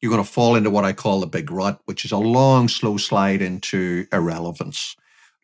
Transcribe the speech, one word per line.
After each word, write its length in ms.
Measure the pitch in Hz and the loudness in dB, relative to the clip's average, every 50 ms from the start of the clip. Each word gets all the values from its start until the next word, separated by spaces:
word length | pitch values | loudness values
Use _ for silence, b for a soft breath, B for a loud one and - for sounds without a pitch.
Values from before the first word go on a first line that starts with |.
| 127 | -2
you're 80 | 110 | 0
gonna 140 | 110 107 101 | 0 0 0
fall 300 | - - 123 120 117 120 | 0 0 2 4 4 4
into 140 | 113 104 107 | 4 4 2
what 160 | 101 104 98 | 2 2 2
I 80 | 95 95 | 0 -2
call 280 | - - 107 98 95 | -2 -2 0 0 0
the 60 | 92 | 0
big 240 | 80 - 87 78 73 | -2 -6 -6 -6 -6
rut, 300 | 85 95 95 101 101 - _ | -6 -2 -2 -4 -4 -6 _
which 180 | - - - - | -12 -10 -8 -6
is 80 | - 110 | -4 -2
a 60 | 101 | 0
long, 500 | 110 113 120 131 135 135 131 127 120 117 | 0 2 4 4 6 6 6 6 4 2
slow 300 | - - - 110 104 101 | 0 0 -2 -2 -2 -2
slide 420 | - - 113 101 98 98 98 98 | -2 -2 0 0 2 2 2 0
into 640 | 98 92 92 90 - - - 95 90 90 87 90 - - - | -2 -2 -4 -6 -8 -4 -4 -2 -2 -2 -2 -4 -4 -2 -2
irrelevance. 840 | 92 82 85 80 82 85 85 82 - - 76 - - - - - b b b b b b b b b | 0 0 0 -2 -4 -6 -8 -6 -8 -10 -10 -8 -10 -10 -10 -12 b b b b b b b b b